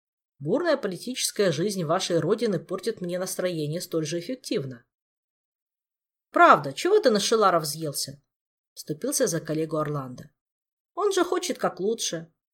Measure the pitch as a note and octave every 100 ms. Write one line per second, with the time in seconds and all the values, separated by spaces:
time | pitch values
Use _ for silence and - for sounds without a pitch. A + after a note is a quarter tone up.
0 | _ _ _ - C#3 B3+ F4 C4+ G3+ F3
1 | - B3+ - - F#3+ D3 G3 F#3+ D#3 F3+
2 | - E3+ E3 A3 A#3 F#3+ - F#3+ A3+ G#3+
3 | F3 F3 F#3 - F3+ E3 D3 E3 F3 E3
4 | D3+ E3+ E3+ C4 - A3+ C3 A#2+ _ _
5 | _ _ _ _ _ _ _ _ _ _
6 | _ _ _ D#4 E4+ F#3+ C#3+ - F4 G#4+
7 | C#4+ G#3 - A3+ G3 E3+ D3+ D#3+ D#3 C#3
8 | - - _ _ _ _ _ - - D3+
9 | B3+ C#4+ A3+ D#3+ D#3+ D#3 D#3+ D#3 D3+ D3
10 | C3 B2 - _ _ _ _ _ _ -
11 | G4+ F#4+ F4 F4+ - - F3+ F3+ G3 A3+
12 | - E3+ E3 _ _